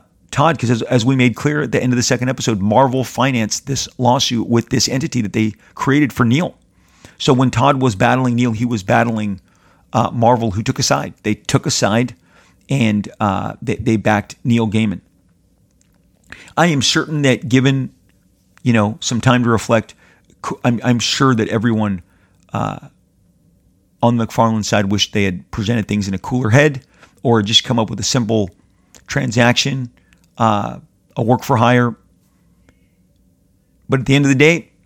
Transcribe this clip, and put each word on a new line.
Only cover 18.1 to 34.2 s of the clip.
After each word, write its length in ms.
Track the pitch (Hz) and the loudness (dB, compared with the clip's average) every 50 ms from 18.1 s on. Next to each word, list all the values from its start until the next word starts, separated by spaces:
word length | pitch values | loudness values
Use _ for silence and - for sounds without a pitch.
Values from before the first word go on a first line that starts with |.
| _ _ _ _ _ _ _ _ _ _ - | _ _ _ _ _ _ _ _ _ _ -2
you 120 | 127 117 | 0 2
know, 240 | 113 104 104 110 - | 2 2 0 -2 -6
some 220 | - - 127 113 - | -8 -6 -4 0 2
time 200 | 131 123 123 120 | 2 4 4 4
to 40 | 120 | 2
reflect, 460 | 117 101 - - 117 113 107 - - _ _ _ _ _ _ _ _ _ - | 0 0 0 0 0 0 0 -4 -10 _ _ _ _ _ _ _ _ _ -10
c-, 120 | - - - - | -10 -8 -4 -2
I'm, 160 | 127 120 104 - | -2 -2 0 0
I'm 140 | 120 123 117 | 0 0 0
sure 360 | - - - - 147 135 127 | -2 -4 -2 0 2 2 2
that 140 | 110 104 - | 2 0 0
everyone, 540 | 95 117 98 120 110 110 107 104 98 87 - _ _ _ _ _ _ _ _ _ - | -2 -2 0 0 0 0 0 -2 -4 -6 -10 _ _ _ _ _ _ _ _ _ -8
uh, 360 | - 113 - 50 - - 139 _ _ _ _ _ _ _ _ _ _ _ _ _ _ _ _ _ _ _ _ _ _ - | -6 -6 -6 -8 -10 -14 -20 _ _ _ _ _ _ _ _ _ _ _ _ _ _ _ _ _ _ _ _ _ _ 0
on 160 | 117 120 117 | 0 0 0
the 80 | 113 | -2
McFarlane 400 | 110 - - 117 113 110 107 101 | -2 0 0 0 0 0 -2 -2
side 240 | - - 104 104 98 | 0 0 0 0 0
wished 240 | 104 101 - - - | 0 -2 -2 -2 -2
they 100 | 107 101 | -2 -2
had 260 | 98 90 90 - _ | -2 -2 -6 -10 _
presented 380 | - - 107 104 117 113 101 - | -8 -6 -4 -2 -2 -2 -2 -2
things 200 | 104 104 98 101 | -2 -4 -2 -4
in 60 | 95 | -6
a 40 | 92 | -8
cooler 320 | - - 131 123 117 107 | -6 -4 -4 -2 0 2
head 340 | 107 139 143 156 135 131 - _ _ _ - - _ _ - | 4 4 4 4 2 -4 -10 _ _ _ -20 -20 _ _ -2
or 160 | 127 117 110 | 0 2 2
just 220 | 104 101 120 - - | 2 2 0 0 0
come 160 | - 127 117 | 0 -2 -2
up 100 | 110 - | -2 -2
with 120 | - - | -4 -6
a 40 | 95 | -6
simple 460 | - - 131 117 104 113 110 101 92 - _ _ _ _ _ _ _ - - _ | -4 -2 -2 -2 0 0 0 -2 -2 -6 _ _ _ _ _ _ _ -20 -20 _
transaction, 840 | - - 143 139 127 107 123 120 120 120 - - 139 139 135 127 123 - _ _ _ _ _ _ _ _ - | -8 -6 -4 -4 -2 0 2 4 4 2 2 0 -2 -4 -6 -8 -10 -12 _ _ _ _ _ _ _ _ 0
uh, 420 | 117 110 107 101 101 - - - - _ _ _ _ _ _ | 0 0 2 0 -2 -6 -8 -12 -16 _ _ _ _ _ _
a 60 | - 117 | -4 0
work 220 | 107 123 120 - | 0 0 0 0
for 120 | - 139 | 0 0
hire. 380 | 113 117 120 123 123 123 120 110 - _ _ _ _ _ _ _ _ _ _ _ _ _ _ _ _ _ _ _ _ _ _ _ _ _ _ _ _ _ _ _ _ _ _ _ _ _ - | 2 4 4 4 4 2 0 -2 -6 _ _ _ _ _ _ _ _ _ _ _ _ _ _ _ _ _ _ _ _ _ _ _ _ _ _ _ _ _ _ _ _ _ _ _ _ _ -2
But 120 | - 131 | -2 -2
at 60 | 110 | 2
the 100 | - 135 | 2 2
end 80 | 143 | 4